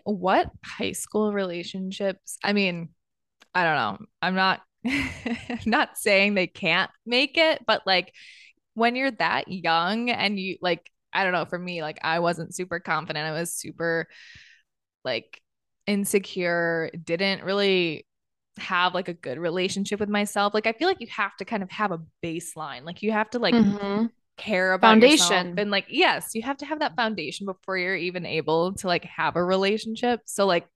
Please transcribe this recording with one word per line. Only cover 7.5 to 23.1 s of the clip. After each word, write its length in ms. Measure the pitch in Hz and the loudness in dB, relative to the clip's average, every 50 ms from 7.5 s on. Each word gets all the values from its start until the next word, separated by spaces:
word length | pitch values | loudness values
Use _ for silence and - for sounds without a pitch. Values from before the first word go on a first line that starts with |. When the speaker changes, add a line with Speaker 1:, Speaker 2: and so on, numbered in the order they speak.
| 294 - - | 2 0 0
Speaker 1:
but, 180 | - 214 - - | 0 0 0 2
like, 260 | 196 185 180 180 - - - - - - - - - _ _ _ _ - | 2 2 2 0 -2 -10 -20 -20 -20 -20 -20 -20 -20 _ _ _ _ -2
when 220 | 220 226 240 247 | 0 0 2 2
you're 160 | 254 269 269 | 0 -2 -2
that 360 | 220 - 165 165 220 - - | 0 0 0 0 0 -2 -4
young 640 | - 185 190 165 170 165 165 170 180 214 226 240 247 | -4 -8 -4 0 2 2 2 2 0 -2 -2 -2 -2
and 300 | 233 - - 202 208 196 | -2 0 0 -2 -2 -2
you, 180 | 185 190 170 - | -6 -6 -6 -4
like, 300 | - 180 170 170 _ _ _ _ _ _ - | -2 -2 -2 -2 _ _ _ _ _ _ -2
I 100 | 175 196 | 0 0
don't 100 | 185 180 | 2 0
know, 120 | 170 165 | 0 -2
for 140 | - 185 175 | -4 -6 -8
me, 240 | 180 180 175 165 156 | -8 -8 -8 -6 -6
like, 160 | 156 151 - - | -8 -8 -6 -2
I 160 | 160 160 170 | -2 0 2
wasn't 360 | 175 170 170 160 165 - - | 2 0 0 -2 -6 -10 -8
super 240 | - 180 185 175 170 | -8 -8 -6 -6 -6
confident. 480 | - 196 160 156 160 165 151 151 156 | -4 -2 -2 -2 -2 -4 -6 -4 -4
I 40 | 160 156 165 | -4 -4 -4
was 140 | 170 170 - | -6 -6 -8
super, 540 | - - - - - 165 165 165 165 160 - - - - - - - - - - _ _ _ _ _ _ _ _ _ - | -10 -10 -10 -8 -4 -2 -2 -2 -2 -4 -6 -12 -20 -20 -20 -20 -20 -20 -20 -20 _ _ _ _ _ _ _ _ _ -6
like, 360 | 131 123 113 - _ - - _ _ _ _ _ _ _ _ - | -4 -4 -4 -6 _ -20 -20 _ _ _ _ _ _ _ _ -4
insecure, 1040 | 202 208 202 202 - - 196 190 - - 185 175 170 170 170 170 165 165 165 160 - - 170 160 | -2 0 0 0 2 0 0 0 -2 -6 -4 -2 0 0 0 0 0 0 -2 -4 -6 -8 -10 -6
didn't 400 | - 170 170 196 196 196 - - | -4 -2 0 0 0 -2 -2 -2
really 640 | 180 196 202 202 196 190 185 175 165 151 - - _ _ _ _ _ _ _ _ _ - | -2 0 2 2 2 2 2 2 0 -2 -6 -10 _ _ _ _ _ _ _ _ _ -16
have, 380 | - - - 190 175 180 185 180 | -12 -6 -2 0 2 2 2 0
like, 120 | 180 190 | -2 -6
a 60 | 180 170 | -6 -8
good 240 | - - 139 127 | -10 -8 -10 -8
relationship 600 | 151 170 165 170 185 180 190 - 196 202 - 208 202 | -6 -4 -4 -2 -2 -2 -2 -2 -4 -4 -4 -4 -4
with 100 | 208 202 | -2 -2
myself. 460 | 208 208 208 208 - 208 202 208 208 | 0 0 -2 -2 0 0 0 2 2
Like, 100 | 214 214 | 0 0
I 80 | 226 226 | 0 0
feel 140 | - 311 | 0 0
like 140 | 370 381 - | 0 0 -2
you 60 | 233 - | -6 -8
have 240 | - - 202 202 - | -4 -4 -4 -4 -4
to 80 | - 190 | -10 -8
kind 160 | - 233 196 | -6 -4 -6
of 80 | 196 185 | -6 -6
have 200 | - - 214 196 | -4 -4 -2 -2
a 100 | 175 165 160 - _ _ - | -2 -4 -8 -12 _ _ -8
baseline. 600 | 165 160 170 170 - - 160 156 143 127 123 135 | -6 -6 -6 -10 -12 -12 -12 -10 -10 -10 -12 -12
Like, 200 | 165 180 - 208 | -12 -8 -4 -2
you 80 | 214 | 0